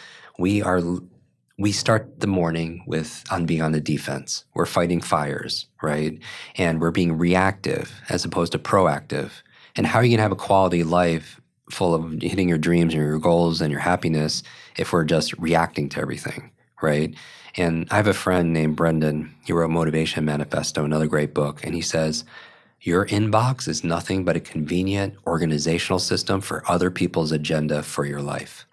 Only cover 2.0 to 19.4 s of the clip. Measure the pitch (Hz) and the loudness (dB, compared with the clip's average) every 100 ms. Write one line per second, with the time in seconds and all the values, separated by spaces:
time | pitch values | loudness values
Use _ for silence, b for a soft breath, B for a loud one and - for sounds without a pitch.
2 | - - 101 95 82 82 82 85 - 80 | 0 -6 -2 0 0 -2 -4 -8 -6 -6
3 | 76 - - 92 82 80 78 78 73 73 | -6 -10 -8 -4 -2 0 0 0 -2 -4
4 | - 69 - - - - 85 - 85 87 | -4 -8 -8 -10 -8 -4 -2 2 2 0
5 | - 82 73 71 - - - - 73 73 | 0 0 0 -4 -6 -8 -10 -8 -4 -2
6 | 76 78 B B B - 87 80 82 82 | -2 -6 B B B -2 0 2 0 2
7 | 87 80 87 90 95 95 - 67 - - | 2 2 2 4 2 0 -4 -4 -6 -12
8 | - 87 - 87 85 - - 101 87 71 | -6 -4 -2 -2 -2 -2 0 2 4 2
9 | - 71 - - - b b - - 117 | -4 -6 -6 -10 -20 b b -4 0 4
10 | 120 117 107 95 - 98 95 87 82 87 | 6 6 4 0 2 4 6 4 2 4
11 | 87 82 - - _ _ - - 90 82 | 4 2 -4 -20 _ _ -12 -2 2 2
12 | 82 78 87 90 90 82 76 87 85 78 | 0 -4 -2 0 2 2 4 4 4 2
13 | 76 78 85 85 85 82 80 71 87 90 | 0 2 4 4 4 2 -2 -2 0 0
14 | 82 78 76 - - B B - 80 90 | 0 0 0 -4 -8 B B -8 -2 0
15 | 78 82 - - 82 82 82 - 71 - | 2 2 0 -4 0 2 2 -2 -4 -4
16 | 73 71 - - - _ _ - 80 73 | -6 -6 -8 -10 -14 _ _ -4 0 2
17 | 78 - B B B - 87 82 87 104 | 0 -4 B B B -2 0 0 0 2
18 | 104 - - 90 85 82 78 76 82 80 | 2 2 2 2 2 2 2 2 2 2
19 | 78 76 78 - | 2 0 -6 -10